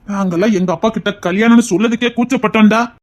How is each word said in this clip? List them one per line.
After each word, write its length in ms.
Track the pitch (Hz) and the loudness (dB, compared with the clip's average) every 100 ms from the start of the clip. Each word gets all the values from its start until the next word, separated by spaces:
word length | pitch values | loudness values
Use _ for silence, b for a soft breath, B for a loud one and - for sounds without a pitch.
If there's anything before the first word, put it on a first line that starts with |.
| - | -8
நாங்கெல்லாம் 480 | 202 190 170 214 196 | -4 -2 0 0 0
எங்க 140 | 180 | -2
அப்பா 160 | 165 220 220 | -2 -2 -2
கிட்ட 160 | 208 202 180 | -6 -4 -4
கல்யாணம்னு 380 | 185 226 233 233 | 0 4 4 2
சொல்லதுக்கே 400 | 175 226 226 240 233 | 0 -2 -2 -4 -2
கூச்சப்பட்டோம்டா 640 | 247 262 214 220 214 214 240 _ | -2 -2 0 2 4 2 -2 _